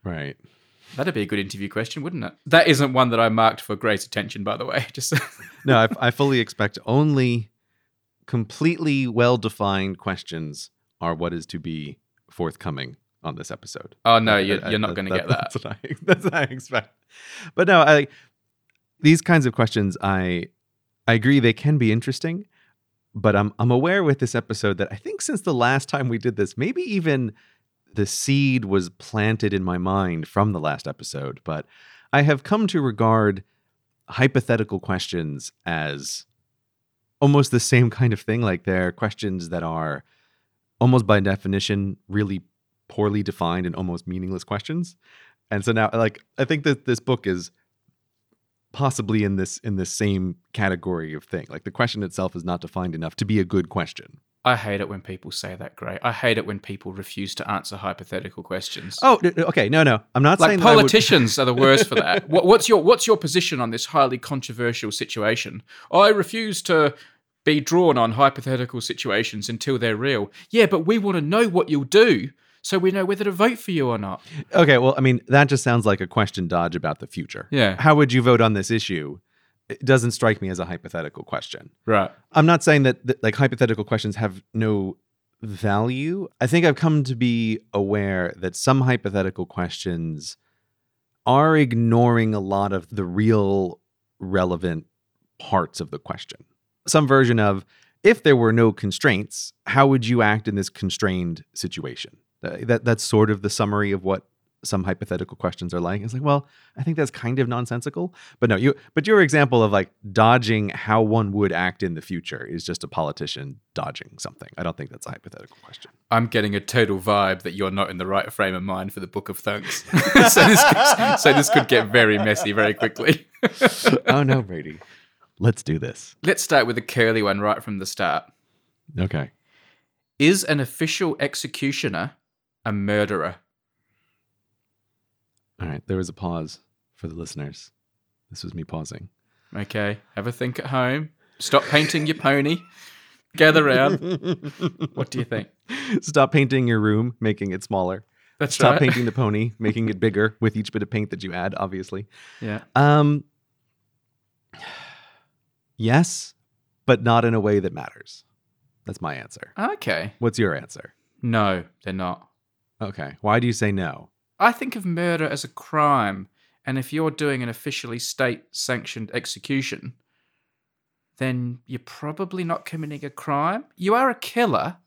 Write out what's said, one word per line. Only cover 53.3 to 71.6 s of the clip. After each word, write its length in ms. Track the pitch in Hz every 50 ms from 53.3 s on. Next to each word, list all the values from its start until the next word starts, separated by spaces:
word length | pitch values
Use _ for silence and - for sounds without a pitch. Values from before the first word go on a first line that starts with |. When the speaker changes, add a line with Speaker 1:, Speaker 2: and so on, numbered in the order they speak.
| 110 107
Speaker 1:
a 60 | 95
good 240 | 85 - 98 87 80
question. 500 | - 98 85 - - - - - - - _ _ _ _ _
Speaker 2:
I 100 | 127 127
hate 260 | 117 104 107 101 98 104
it 80 | -
when 100 | 104 95
people 300 | - - 98 92 _ 76
say 240 | 85 - - 95 92
that, 180 | 85 - 67 _
Gray. 240 | - - - 90 - -
I 100 | 123 113
hate 240 | - - 123 113
it 80 | 110 -
when 160 | 98 104 98
people 320 | - - 98 98 - 95 92
refuse 420 | 95 95 - - - 101 95 -
to 140 | - - -
answer 280 | 104 95 - - - 98
hypothetical 640 | 95 98 90 - - - - 95 - 92 - - -
questions. 560 | - - 92 - - - - - - - - -
Speaker 1:
Oh, 140 | 262 254 - -
d-, 80 | 175
d-, 120 | 170 - 170
okay. 260 | - - - 117 101
No, 120 | 131 160 160
no. 180 | 139 120 104 - _ _
I'm 80 | 127 135
not 160 | 147 170 196
Speaker 2:
Like, 100 | 165 160
Speaker 1:
saying 100 | 208 190
that 60 | 170
I 40 | 226 233
would 80 | 220
Speaker 2:
politicians 580 | - - - 220 214 - 208 160 123 113 104 -
are 80 | 135
the 80 | 127 123
worst 340 | 123 135 135 135 131 214 -
for 60 | 135
Speaker 1:
<laughs> 100 | 113 -
Speaker 2:
that. 220 | 78 - 202 - -
What, 160 | 151 185 175
what's 240 | 180 214 226 233 -
your, 140 | 226 196 156
what's 240 | 180 240 - -
your 100 | - 220
position 420 | 220 - 156 139 185 170 - - 131 123
on 80 | 117
this 160 | 110 113 -
highly 320 | - - 156 139 131 127 123
controversial 760 | - - 147 135 127 - 123 110 123 120 117 - - 107 107
situation? 680 | - - - - 113 104 107 113 117 - - - 101 - _ - - - -
"I 180 | - 170 202 208
refuse 520 | 220 202 185 - - 226 226 214 196 170 -
to 320 | - 180 160 151 143 143 - - _ _ _ _ _ _ _ _
be 160 | - 151 151
drawn 360 | 135 - 160 175 180 170 143
on 160 | 127 117 113 110
hypothetical 720 | 113 139 139 135 - 123 135 131 123 123 120 - 123 110
situations 640 | - - - - 131 98 104 117 - - 107 98 -
until 300 | 117 110 - - 135 123
they're 180 | 117 117 110
real." 340 | 107 120 139 139 110 101 101 _ - - _
Yeah, 160 | - 226 226
but 140 | 185 196 175
we 180 | 165 160 220 233
wanna 240 | 196 202 190 175 151
know 260 | 147 180 214 240 226
what 220 | 170 180